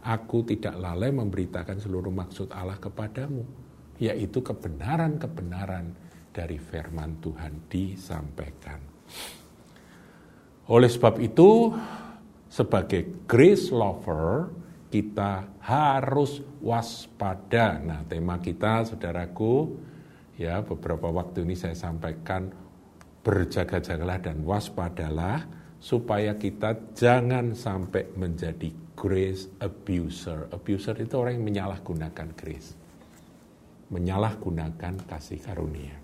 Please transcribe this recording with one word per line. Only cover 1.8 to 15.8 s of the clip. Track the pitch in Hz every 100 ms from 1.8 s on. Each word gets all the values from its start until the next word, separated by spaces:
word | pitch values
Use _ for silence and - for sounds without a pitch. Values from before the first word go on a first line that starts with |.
| 104 92 92
maksud | 92 92 - 95
Allah | - 92 98
kepadamu," | - - 107 - 139 135 117 - - - - -
yaitu | 113 - 95 -
kebenaran-kebenaran | - - 104 76 92 160 165 151 - - 90 90 98 92 85 87 - - - -
dari | 82 80
firman | - 85 90 85 78 78
Tuhan | 80 80 80 76 -
disampaikan. | 92 95 92 - 80 73 - 73 65 - 71 69 - - - - - - - - - - - - - - - - - -
Oleh | 117 123
sebab | 120 113 113
itu, | 113 - 180 220 233 226 - - - - - - -
sebagai | - 123 104 90 92 85 - -
grace | 117 160 208 -
lover, | 123 104 92 - 78 80 117 175 - - - -
kita | 107 104 - 101 95 101 -
harus | - 131